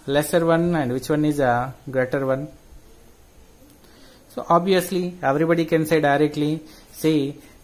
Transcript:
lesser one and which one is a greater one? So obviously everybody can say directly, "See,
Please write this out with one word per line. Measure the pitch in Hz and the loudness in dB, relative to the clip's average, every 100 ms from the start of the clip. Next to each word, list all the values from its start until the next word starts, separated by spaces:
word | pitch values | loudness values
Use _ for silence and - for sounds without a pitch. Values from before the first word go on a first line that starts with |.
| - | -2
lesser | 143 151 175 165 | -2 2 2 2
one | 165 175 | 2 2
and | 170 127 | 0 -2
which | 127 - | -4 -2
one | 151 151 | 0 0
is | 143 | 2
a | 131 120 131 - - | 2 0 -2 -10 -6
greater | 131 123 143 | -2 -2 -2
one? | 135 131 151 - - - - - - - - - - - - - - - - - - | -2 -2 -4 -14 -20 -20 -20 -20 -20 -20 -20 -20 -20 -20 -20 -20 -20 -20 -20 -20 -16
So | - - | -10 0
obviously | 170 180 185 180 180 180 175 | 0 2 0 0 -4 -6 -4
everybody | 139 139 160 170 160 | -2 0 2 2 2
can | 160 | 0
say | 156 160 | 2 2
directly, | 147 143 151 147 147 156 - - - | 2 2 2 0 -2 -4 -8 -20 -20
"See, | - 156 156 139 139 - - | -4 0 0 -2 -8 -18 -14